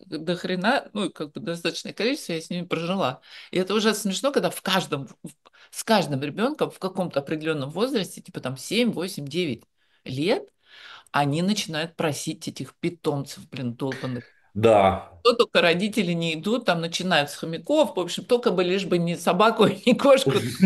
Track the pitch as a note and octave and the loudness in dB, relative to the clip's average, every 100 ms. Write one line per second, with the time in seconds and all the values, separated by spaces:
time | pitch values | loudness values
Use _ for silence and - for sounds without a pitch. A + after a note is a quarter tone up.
0 | - D#3 D#3+ F3 F3+ F3+ F#3+ B3+ - G3+ | -14 -8 -4 -4 -4 -2 0 0 -2 -4
1 | F#3 - D3+ - - E3+ E3+ E3 - - | -6 -6 -12 -10 -8 -6 -4 -6 -8 -4
2 | G#3+ D4 - E3 D#3+ F3 F3 D#3+ E3+ G3 | -2 -2 -4 -8 -6 -8 -6 -6 -2 -2
3 | C#3 C#3+ - - - E3+ F#3 G#3 G#3+ G#3+ | -2 -4 -12 -20 -6 -2 0 2 2 0
4 | G3 F#3 C4+ C#4 F3+ - - F#3 D3 C#3+ | -2 -2 0 2 0 -2 -2 0 0 -6
5 | C#3 - D#3 - _ _ - - - A3 | -8 -14 -20 -20 _ _ -18 -8 2 2
6 | D3 C#3 D3 C#3+ A#3 D4+ D3 - F#3+ F#3+ | 2 -2 -4 -2 -2 -2 -4 -4 -6 -4
7 | F3 - C#3+ D#3+ D#3 D#3 C3+ D#3 B3 C4+ | -4 -4 -4 -4 -4 -4 -4 -4 -2 -2
8 | F3+ - - - B2+ C3 - G3+ A#3+ D#3 | -4 -10 -16 -10 -8 -8 -4 0 0 0
9 | F#3 - C#3+ D#3 F3 A#2 _ _ _ _ | -6 -8 -8 -4 -4 -4 _ _ _ _
10 | - B2+ E3 D#4 - _ _ - - - | -10 -4 0 -2 -4 _ _ -20 -20 -20
11 | - - C#3+ D3 F3+ G#3 - D#3 E3 - | -4 0 0 0 0 0 -2 -6 -6 -4
12 | E3 C#3+ - D#3+ - - C3 - E3+ E3+ | -4 -2 -6 -8 -8 -10 -12 -6 -6 -4
13 | D#3+ C#3+ C#3 - - - B2 A#2+ C3+ C3 | -4 -4 -6 -12 -12 -8 -6 -4 -6 -6
14 | C3 B2 - _ _ G2+ A2+ G#2+ G2 F#2 | -6 -8 -12 _ _ 2 6 8 6 2
15 | - - A#3 A#3+ A3+ F#3 E3+ E3+ G#3 G#3 | -4 -2 2 4 2 4 4 4 0 0
16 | F3 E3+ E3 D#3 D#3+ B3 - E3+ E3 E3+ | 0 0 -2 -2 -2 -2 0 0 -2 -4
17 | F#3 E3 C#3+ - D#3+ E3 - D4+ C#4+ - | 0 2 0 -4 -8 -6 0 2 2 0
18 | F3 - - B3 A#3+ F3+ F3+ F#3+ F3+ F3+ | -4 -4 0 2 2 2 2 0 0 0
19 | E3+ E3 - F3+ G#3+ A3+ G#3 - - B3+ | 0 -2 0 4 4 6 4 4 2 4
20 | C#4 C4+ A#3+ - A#2 - | 8 6 6 0 0 6